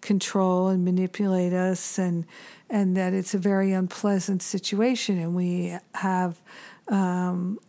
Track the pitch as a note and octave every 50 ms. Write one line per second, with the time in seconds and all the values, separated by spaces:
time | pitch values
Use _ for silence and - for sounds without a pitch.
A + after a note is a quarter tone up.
0 | - - G3+ F#3 - - - G3+ F#3+ F#3 F3+ F3+ F#3 F#3+ F#3+ F#3 F3+ F#3 F#3 F#3
1 | F#3 F3+ - - G3+ F#3+ F#3 F3+ F3+ F3+ F3+ F3+ F#3 F#3 F#3 F3+ - - - G3
2 | F#3 F3+ E3+ E3+ E3 - - - - - - - _ - B3+ G#3 G3 F#3 F3+ F#3+
3 | F#3 F#3 F#3+ F#3+ F3+ - - F#3+ F3 G3+ G3 F#3+ G3 G3 F#3+ F#3+ F#3 F3+ - -
4 | - G3+ G3+ F#3+ F3+ - G3 F3+ - - - F#3 - - G#3 G3+ A3+ B3+ B3+ A#3
5 | - - G3 F3 E3 E3+ F3 F3+ F3+ F3 F3 F3+ F3 F3 F3 F3 - _ - -
6 | G3 F#3+ F#3 F3+ F#3 F3 E3+ - - - - - - - - - _ - G#3 G3
7 | F#3+ F3+ F3+ F3+ F3+ F3+ F3+ F3 F3+ F#3 G#3 - -